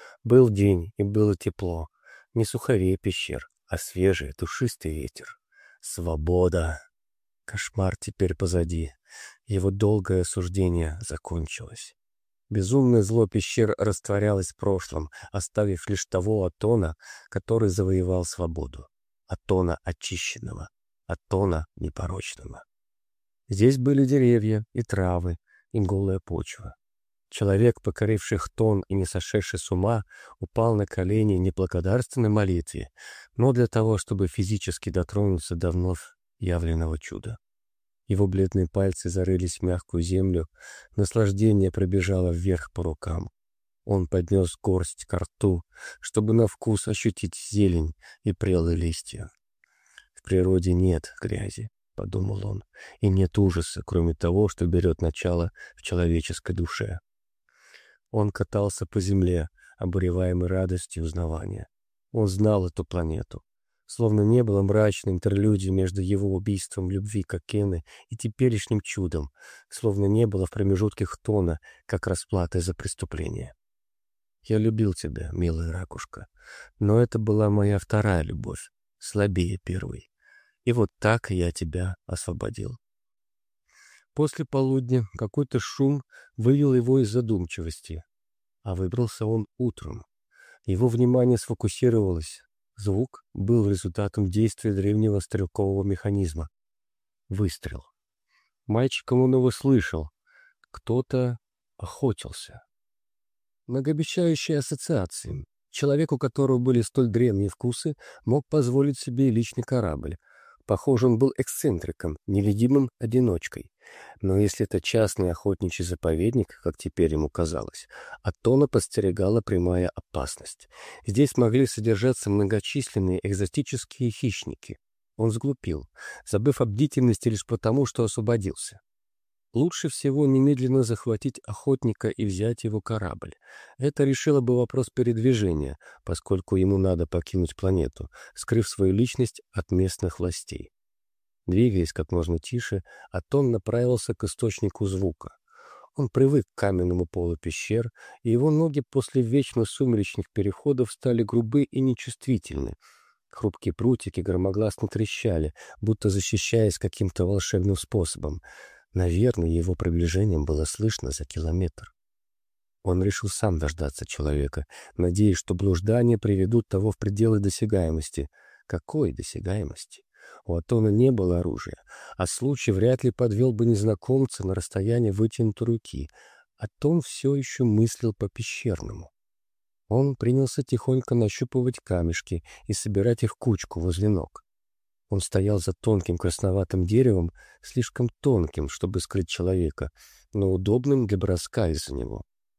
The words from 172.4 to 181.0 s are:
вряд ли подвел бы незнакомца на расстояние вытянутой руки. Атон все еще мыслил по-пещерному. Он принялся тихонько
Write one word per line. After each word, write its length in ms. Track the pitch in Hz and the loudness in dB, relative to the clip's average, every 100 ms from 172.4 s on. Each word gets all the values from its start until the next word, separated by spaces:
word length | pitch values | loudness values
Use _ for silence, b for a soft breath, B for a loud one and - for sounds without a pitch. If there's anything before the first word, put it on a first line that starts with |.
| 131 135 - | -4 -2 0
вряд 320 | 95 113 127 | 2 4 2
ли 80 | 127 | 0
подвел 420 | - 120 104 127 | 0 0 2 0
бы 120 | 110 117 | 2 2
незнакомца 800 | 104 110 101 - 135 135 - 95 | 2 2 -2 0 0 0 -2 -4
на 80 | 92 | -4
расстояние 560 | - 98 101 120 110 | -4 -2 0 2 0
вытянутой 560 | 98 110 - 110 - 117 | 2 0 2 -2 0 -2
руки. 420 | 117 - 64 71 b b b b - | -2 -4 -10 -10 b b b b -12
Атон 440 | 104 _ 147 170 | -12 _ 0 0
все 340 | - - 131 139 | -2 -4 0 0
еще 300 | 123 - 120 | -2 0 2
мыслил 480 | 107 113 - 113 | 4 2 0 -4
по-пещерному. 960 | - 101 - - - 120 90 - 92 85 _ _ _ _ _ _ _ - | -2 -6 -6 -10 -6 -4 -4 -6 -12 -16 _ _ _ _ _ _ _ -2
Он 280 | 113 139 131 | 2 2 0
принялся 480 | 120 131 135 - | 0 2 0 -2
тихонько 520 | 131 120 - 131 | -2 -2 0 -2